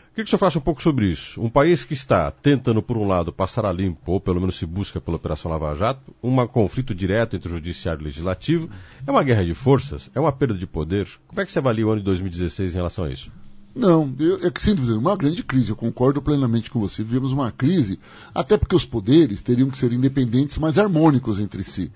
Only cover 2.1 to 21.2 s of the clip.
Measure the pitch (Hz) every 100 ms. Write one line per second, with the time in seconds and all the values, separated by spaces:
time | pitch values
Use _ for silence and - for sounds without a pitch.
2.1 | 101 73 - 143 139 - 110 - 110 101
3.1 | 90 85 - 92 - 104 90 98 80 -
4.1 | 95 98 87 92 - 82 90 95 - -
5.1 | 82 80 78 85 80 78 73 107 135 -
6.1 | - 120 131 120 123 95 - - 92 92
7.1 | 104 113 92 85 85 82 85 87 80 76
8.1 | 73 87 92 - 170 160 98 - - 135
9.1 | 269 143 110 87 82 127 139 - 69 -
10.1 | 123 156 135 135 95 92 85 78 98 92
11.1 | - _ - 190 170 131 110 110 107 98
12.1 | 92 95 85 87 - 95 90 87 - 80
13.1 | 65 - - - - - - 214 165 143
14.1 | 131 160 190 175 - - 196 123 110 143
15.1 | 202 139 175 - 131 107 107 117 - 127
16.1 | 143 143 143 123 113 107 123 98 - 110
17.1 | 127 131 135 123 - 131 185 104 90 -
18.1 | - - - - 208 - 175 - 117 101
19.1 | 156 143 101 - 123 135 131 123 123 135
20.1 | 139 123 123 143 - 160 156 208 156 160
21.1 | 131